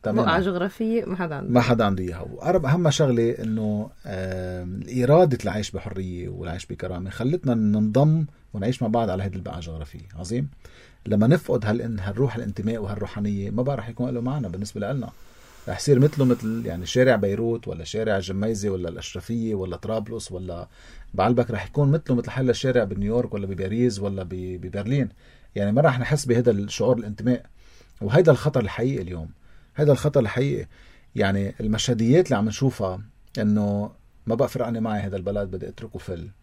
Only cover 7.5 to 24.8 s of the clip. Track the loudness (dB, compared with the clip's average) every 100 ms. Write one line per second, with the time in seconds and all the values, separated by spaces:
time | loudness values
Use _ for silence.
7.5 | 2 4 4 4 4 4 4 0 -8 -14
8.5 | -4 -2 0 0 0 0 -2 -4 -6 -10
9.5 | -10 -10 -10 -12 -14 -18 -14 -6 -4 -4
10.5 | -8 -20 -20 -20 _ 0 4 6 6 4
11.5 | -2 0 -2 -2 -4 -6 0 -2 -2 -6
12.5 | -4 -4 -4 -4 -6 -6 -4 -4 -2 -4
13.5 | -2 -2 -2 -6 -6 -4 -2 -4 -4 -6
14.5 | -6 -8 -6 -4 -4 -6 -12 -20 -20 -20
15.5 | -16 -10 -4 4 6 6 4 2 2 0
16.5 | -4 -4 -6 -2 4 6 6 2 0 0
17.5 | -2 -6 -10 -6 -4 0 0 -2 -2 -2
18.5 | -2 -2 -2 -4 -8 -10 -12 -6 -4 -2
19.5 | -2 -4 -6 -4 -6 -4 -10 -10 -10 -10
20.5 | -10 -12 -18 -20 -20 -10 0 2 4 2
21.5 | -2 -4 0 2 2 2 -2 -2 -2 0
22.5 | 2 2 2 0 -2 0 0 0 -4 -6
23.5 | -4 -2 2 2 2 -4 -4 -6 -8 -8
24.5 | -8 -8 -6